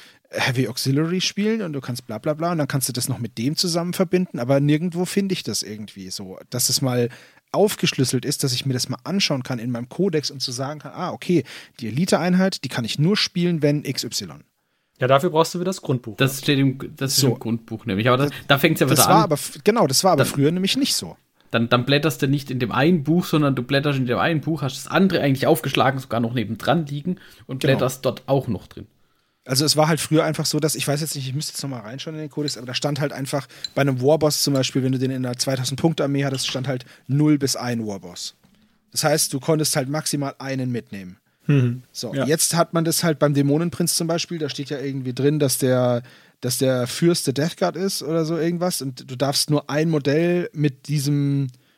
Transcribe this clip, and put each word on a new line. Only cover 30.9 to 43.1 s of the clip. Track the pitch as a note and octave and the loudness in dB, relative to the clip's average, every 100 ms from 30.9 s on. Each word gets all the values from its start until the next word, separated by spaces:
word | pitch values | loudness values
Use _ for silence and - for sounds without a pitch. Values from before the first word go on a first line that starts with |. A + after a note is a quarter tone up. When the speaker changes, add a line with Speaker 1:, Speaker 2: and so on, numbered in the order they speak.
| C#3+ | -2
Speaker 1:
jetzt | D#3 C#3+ | -4 -6
nicht, | C3 | -6
ich | C3+ | -6
müsste | D3+ | -6
jetzt | - | -8
noch | C#3 | -8
mal | B2+ | -8
reinschauen | G#2+ C3 E3 D#3 | -10 -12 -10 -10
in | |
den | D3+ | -8
Kodex, | - D3 - | -4 -4 -6
aber | B2 | -8
da | |
stand | B2+ D3 C#3+ | -4 -2 -2
halt | D3+ | -2
einfach | - C#3 C#3+ - - - - | -4 -4 -4 -6 -12 -6 0
bei | |
einem | C#3 B2+ | 0 2
Warboss | C3 D#3+ D#3 - | 4 4 4 2
zum | - C3+ | 0 0
Beispiel, | B2+ C3+ | 0 0
wenn | C3 | 0
du | C3 | 0
den | C3 | -2
in | C3 B2+ | -2 -4
einer | A#2+ | -4
zweitausend | - C3 B2+ C3+ | -2 -2 -2 0
Punkte | E3 D#3+ | 0 0
Armee | C#3+ C#3 C#3 | 0 0 0
hattest, | C3 - | -2 -4
stand | C3 C#3 | -4 -4
halt | B2+ - - - | -6 -8 -16 -2
null | C#3 D3+ D3 | 2 4 4
bis | C3+ - | 2 -2
ein | A#2+ A#2 A2 | -4 -4 -4
Warboss. | G2 F2 F2 - - _ _ _ _ _ | -6 -10 -12 -14 -14 _ _ _ _ _
Das | - | -2
heißt, | D#3 D#3 - | 2 2 0
du | C#3 | -2
konntest | D3 D#3 D3 D3+ | 0 0 0 -2
halt | C3 | -2
maximal | D3+ - D3 C#3 - | -4 -4 -4 -4 -8
einen | C3+ C3+ B2+ | -8 -4 -4
mitnehmen. | A#2+ - G2 F#2 F#2 _ _ - | -4 -8 -12 -14 -18 _ _ 0
Speaker 4:
Mhm. | C#3+ B2 B2 - | 2 2 0 -8
Speaker 1:
So, | - A#2 C3+ | -10 -6 -2
Speaker 4:
Ja. | B2+ | 0
Speaker 1:
jetzt | D#3+ - E3 | 2 2 2
hat | E3 | 2
man | E3 E3 | 2 0
das | D#3 | 0
halt | F3 | 0